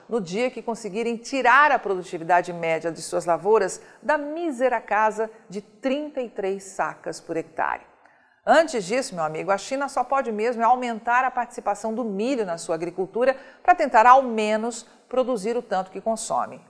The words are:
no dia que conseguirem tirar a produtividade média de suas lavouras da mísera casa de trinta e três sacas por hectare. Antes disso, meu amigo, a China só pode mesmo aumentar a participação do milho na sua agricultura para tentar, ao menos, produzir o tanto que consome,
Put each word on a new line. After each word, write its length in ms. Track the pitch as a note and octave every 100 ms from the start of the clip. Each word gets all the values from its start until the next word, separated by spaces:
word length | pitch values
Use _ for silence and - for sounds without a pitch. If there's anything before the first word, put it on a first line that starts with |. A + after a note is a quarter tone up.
| -
no 100 | A#3
dia 320 | E3+ F#3+ B3+
que 100 | B3
conseguirem 540 | A3 A3 G#3 F#3 A#3+ A3+
tirar 560 | A#3 C#4 B3 B3+ D4
a 80 | B3+
produtividade 720 | G3+ F#3+ F3 F3+ E3 F3+ F3
média 400 | F3 E3 D#3+ E3
de 100 | E3
suas 220 | D#3+ F3
lavouras 580 | E3 E3 F3 G#3+ G3 - - -
da 140 | A3 D4+
mísera 640 | C#4+ D#4 F4 A#3+ B3+ A#3
casa 500 | - G#3 A3 G#3 A3 - -
de 140 | F#3
trinta 580 | G3+ _ C4+ C4+ D4+ C#4+
e 100 | A#3+
três 360 | - G3 G3 -
sacas 560 | - D#3 - - E3
por 160 | - E3
hectare. 460 | D#3+ - C#2 - - _ _ _ _ _ -
Antes 380 | C4+ D#4+ A#3+
disso, 320 | F3 B3 C4 F3+
meu 80 |
amigo, 280 | D#3 D#3 E3
a 60 | G3
China 300 | - C4+ C#4
só 160 | C4+
pode 300 | B3 C#4 A#3+
mesmo 320 | G#3+ A3+ A3+ A#3
aumentar 580 | B3 B3 A3+ A3+ A#3+
a 80 | C4
participação 640 | B3+ A#3 - G#3 G#3 A3 A3
do 80 |
milho 420 | A#3 F#3+ A3+ C#4 G3+
na 120 | E3
sua 180 | - D#3+
agricultura 640 | E3+ E3 F#3 A3 B3 C4 - -
para 100 | -
tentar, 320 | - D4 A#3 A3+
ao 160 | C4
menos, 640 | B3+ A3 G#3+ G#3+ A3+ A#3 - _ -
produzir 480 | B3+ A#3 B3 F#3+ A#3+
o 60 |
tanto 300 | A#3+ F#3+ F#3
que 100 | G3
consome, 600 | G#3 A3+ - C3 A2 B2+ -